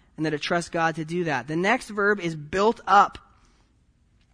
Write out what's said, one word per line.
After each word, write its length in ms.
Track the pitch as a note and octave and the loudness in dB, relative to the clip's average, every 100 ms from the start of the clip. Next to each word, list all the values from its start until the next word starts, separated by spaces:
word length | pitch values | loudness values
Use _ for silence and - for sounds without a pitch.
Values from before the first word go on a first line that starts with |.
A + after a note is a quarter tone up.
| _ - | _ -6
and 100 | D#3 | -4
that 80 | |
it 60 | D3 | -4
trusts 300 | - F3 E3 | -2 -2 -2
God 260 | E3+ E3 D#3+ | -2 -2 -2
to 80 | |
do 200 | D#3 F3 | -6 -4
that. 220 | E3 C3 A#2+ | -2 -4 -4
The 100 | D#3+ | -2
next 340 | G3 B3+ - | 0 0 -2
verb 300 | G#3 G3+ G3+ | -2 0 0
is 140 | E3+ | -2
built 460 | D#3+ D3 F#3+ G#3 - - | -6 -6 0 2 0 4
up. 320 | G3+ F3 - - _ _ _ _ _ _ _ _ _ _ | 6 6 0 -20 _ _ _ _ _ _ _ _ _ _